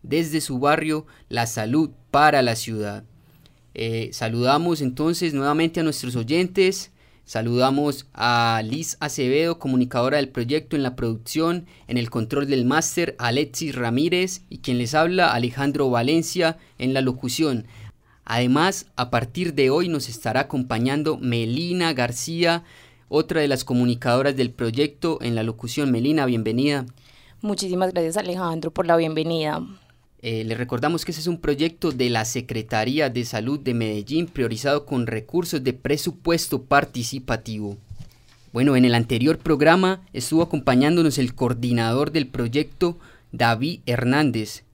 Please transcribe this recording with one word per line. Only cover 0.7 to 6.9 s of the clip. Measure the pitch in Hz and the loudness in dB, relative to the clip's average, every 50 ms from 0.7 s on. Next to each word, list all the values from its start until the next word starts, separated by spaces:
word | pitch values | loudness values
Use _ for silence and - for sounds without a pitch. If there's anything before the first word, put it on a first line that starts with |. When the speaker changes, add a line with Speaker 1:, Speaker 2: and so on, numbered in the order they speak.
| 156 160 156 156 156 156 156 - - - - | 4 4 2 -2 -4 -4 -6 -10 -20 -20 -14
Speaker 1:
la | _ - 120 117 | _ -4 -2 -2
salud | 117 - 117 107 113 127 156 160 143 - - - _ | -2 -2 -4 -4 0 2 2 2 0 -4 -16 -10 _
para | - 139 151 151 147 139 127 | 4 6 6 6 6 4 4
la | 120 113 | 2 0
ciudad. | 113 - - 110 107 107 101 101 104 110 - _ - _ - - - - - _ _ _ _ _ | -2 -4 -6 -6 -6 -6 -6 -8 -12 -14 -18 _ -20 _ -20 -20 -20 -20 -20 _ _ _ _ _
Eh, | - 113 113 113 113 110 - - | -6 -4 -4 -2 -4 -4 -6 -6
saludamos | - 123 113 113 120 123 127 139 147 170 175 170 147 | -6 -4 -2 0 2 4 4 4 4 4 0 0 0
entonces | 143 127 127 131 151 160 170 170 185 165 143 | -2 -4 -2 0 0 0 0 0 -2 -2 0
nuevamente | 139 139 143 147 156 165 165 165 175 | 0 0 2 2 2 2 0 0 0
a | 160 | -2
nuestros | 156 147 - - 123 120 | -2 -2 -4 -6 -4 -4
oyentes. | 123 113 113 151 170 185 180 180 196 190 185 190 190 - - | -4 -2 0 0 0 0 0 2 2 2 2 2 -2 -10 -14